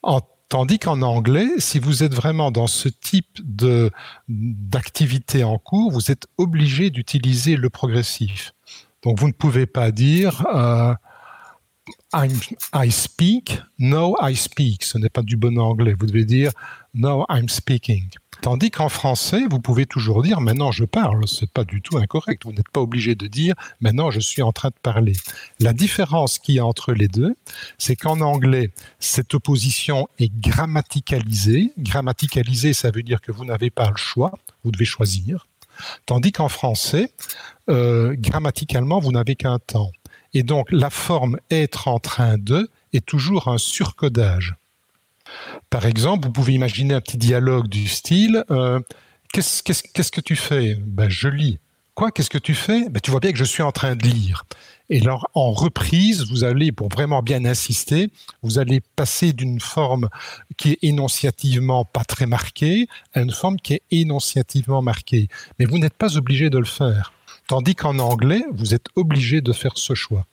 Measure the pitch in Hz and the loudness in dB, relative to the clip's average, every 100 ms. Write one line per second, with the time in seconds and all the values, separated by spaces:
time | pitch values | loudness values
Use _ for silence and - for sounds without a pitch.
0 | - 135 - _ _ 131 127 208 - 143 | 2 0 -2 _ _ -2 0 0 0 0
1 | 127 117 113 139 233 330 - 151 127 135 | 0 2 2 4 2 0 0 0 0 2
2 | 151 127 160 160 147 117 117 - 135 - | 2 0 0 0 0 0 0 0 -4 -6
3 | - 196 - - 151 104 123 120 117 - | -2 -2 -2 -12 -10 0 2 4 2 0
4 | - - - 110 113 107 101 127 - - | -20 -20 -8 -4 -4 -6 -4 -4 -4 0
5 | 147 131 - 139 117 110 - 196 226 131 | 0 0 0 0 2 0 -2 0 2 0
6 | 107 135 - - 180 165 151 135 190 123 | -2 -2 -4 -2 0 2 2 2 0 -2
7 | 117 143 127 123 135 156 127 - 127 117 | -2 0 2 2 2 2 0 -2 0 0
8 | 117 - 104 98 - _ _ - _ _ | -2 -4 -4 -6 -12 _ _ -20 _ _
9 | 123 107 143 - 151 127 127 - 117 107 | -2 2 2 2 2 2 0 0 0 4
10 | 131 160 190 - - 143 120 117 120 120 | 4 4 2 0 -2 2 2 4 2 0
11 | _ - - - - - _ _ - - | _ -20 -20 -20 -20 -20 _ _ -20 -20
12 | _ 160 139 127 95 - - 139 127 - | _ 0 0 0 -6 -12 -6 0 2 0
13 | - - 170 240 - - - _ 127 147 | -4 0 2 2 0 -8 -8 _ 2 2
14 | 170 208 139 131 - - 139 101 - 113 | 2 0 0 -2 -4 0 0 0 -4 -2
15 | 110 - 110 113 120 120 113 113 117 98 | -2 -2 -2 0 2 2 0 2 2 2
16 | 107 107 110 127 143 - - - _ 113 | 0 2 2 2 2 -2 -16 -20 _ -2
17 | 127 139 170 139 117 - - 127 - 104 | 0 0 0 -2 -2 -4 -2 -2 0 -2
18 | 92 - _ - - 123 214 - 151 - | -2 -12 _ -6 -2 0 0 0 -2 0
19 | 139 123 - 190 262 139 117 120 135 - | -2 0 0 0 0 -2 0 0 0 -2
20 | 110 107 147 208 117 120 143 107 113 - | 0 2 2 2 2 0 0 0 -2 0
21 | 196 107 107 - 113 - 104 98 - 160 | 0 2 0 -2 -4 -4 -4 -4 -4 -2
22 | 101 156 180 - 113 104 - 147 120 120 | 0 -2 -4 -6 -6 -6 -4 -2 -2 -2
23 | 110 113 101 110 165 180 - - 113 117 | -2 -2 -4 -2 0 -2 -6 -4 0 2
24 | 160 110 107 - 120 - 135 - 123 110 | 0 0 -4 0 0 0 -4 -2 -2 2
25 | 113 95 - - - _ 113 117 196 - | 2 0 -4 -16 -20 _ 2 4 0 0
26 | 175 165 135 - - 135 117 113 - 117 | 0 2 0 -2 0 2 2 -2 -2 2
27 | 101 98 147 247 - - - - - 127 | 2 2 0 -2 -10 -18 -18 -10 -2 -2
28 | 160 160 151 143 131 131 113 - - _ | 0 0 0 2 4 2 0 -4 -20 _
29 | - - 127 143 - 139 120 - - 139 | -4 -2 -2 -2 0 0 0 -2 -2 -2
30 | 139 _ 113 107 104 139 160 156 - 143 | -2 _ -2 0 0 0 0 -2 -2 -6
31 | - 135 110 107 101 120 226 240 123 139 | -2 -4 -2 0 2 4 2 -2 -4 -2
32 | 127 123 147 151 120 123 143 135 123 110 | -2 -2 -2 -2 0 0 0 0 0 -2
33 | 117 117 - 104 120 110 123 - 110 101 | -2 -4 -4 -10 -6 -2 -2 0 0 0
34 | - - 151 - - _ 117 101 113 - | -4 -2 -2 -2 -20 _ -6 0 -2 0
35 | 110 95 92 175 _ _ _ - - - | -2 0 -4 -6 _ _ _ -20 -18 -16
36 | - 123 151 - 151 - 131 110 - 151 | -2 2 2 0 -2 0 -2 -2 0 0
37 | 240 - - - - - - 135 120 117 | -2 -6 -16 -16 -16 -12 0 2 4 4
38 | 117 135 110 156 151 - 151 127 127 180 | 2 0 -2 0 -2 -4 -4 -2 0 0
39 | 143 123 117 135 131 120 - 110 101 90 | 2 0 0 -2 0 -2 -2 -2 -2 -6
40 | - - _ 135 120 147 131 175 143 - | -20 -20 _ -2 0 0 2 0 0 -2
41 | - 170 123 127 _ 160 147 - - 117 | -2 0 0 -2 _ 0 0 -2 -2 -2
42 | - - 120 107 101 143 220 _ _ 127 | -4 0 2 2 2 0 0 _ _ -4
43 | - 147 139 196 - 120 - - 143 - | 0 -2 0 0 0 -2 -2 -2 -4 -2
44 | 147 120 107 90 90 87 _ _ _ _ | -2 2 2 2 -2 -8 _ _ _ _
45 | _ _ - - - - _ 123 107 110 | _ _ -20 -20 -18 -18 _ -2 0 2
46 | 127 180 139 113 127 131 127 - 139 139 | 2 0 -2 0 2 2 0 0 0 0
47 | - 123 117 123 127 127 113 101 104 - | -2 0 2 4 4 2 0 -2 -4 -4
48 | - 175 214 220 - 135 127 127 123 - | 0 4 4 2 2 0 2 0 -4 -18
49 | _ _ _ - - - - 180 - - | _ _ _ -4 -2 -4 -2 -4 -4 -4
50 | 170 - - 156 - 147 117 107 104 98 | -4 -4 -4 -4 0 0 0 -2 -4 0
51 | 107 90 131 143 151 92 _ _ _ - | 0 2 -2 0 0 -2 _ _ _ -4
52 | 220 - 143 147 - 151 - 226 240 117 | -2 0 -2 -2 -2 -4 0 0 0 -4
53 | - 131 185 127 131 - 151 - 139 120 | 0 0 0 0 -2 0 -2 0 -2 2
54 | 120 117 98 92 - - - _ _ 147 | 2 2 0 -2 -6 -20 -20 _ _ 2
55 | 113 127 - - 131 104 139 - - 165 | 2 0 -2 0 2 2 0 0 0 4
56 | 202 208 117 123 123 123 156 113 104 92 | 4 2 -2 0 2 2 2 0 -4 -2
57 | 147 143 117 135 123 123 - 107 - 151 | 0 0 0 0 0 0 -2 -4 0 0
58 | 208 _ - - 117 113 127 131 - - | 0 _ -20 -8 -2 0 2 0 0 -4
59 | 131 - 175 127 127 120 - - 143 127 | -4 2 0 0 -2 -4 -4 -2 0 0
60 | 117 - - - - - 147 151 156 147 | -2 -6 -18 -18 -18 -2 0 2 2 0
61 | 135 - 139 - 139 123 127 127 120 - | 0 0 -2 -2 0 0 2 0 0 -4
62 | 117 - 127 117 - - 151 190 240 - | -6 -2 0 0 -2 -2 0 2 -2 -6
63 | _ - 123 117 185 196 - 147 _ 165 | _ -2 -2 0 -2 -2 -2 -4 _ 0
64 | 165 139 - - 123 139 120 135 127 110 | 2 0 -2 -2 0 -2 0 0 0 -2
65 | - 123 104 - - _ 123 160 156 _ | 0 0 0 -4 -20 _ 0 2 0 _
66 | 214 151 127 135 156 131 117 - 135 104 | 0 0 0 2 2 2 0 0 0 0
67 | 98 _ _ - _ 135 127 190 151 135 | -2 _ _ -20 _ 0 0 0 0 0
68 | 120 120 127 190 302 135 107 117 - - | 0 2 2 2 0 -4 0 0 0 -2
69 | 170 143 120 151 123 117 135 - - 123 | 2 2 2 0 0 -2 -2 -4 -6 -4
70 | - 101 92 | -2 -4 -4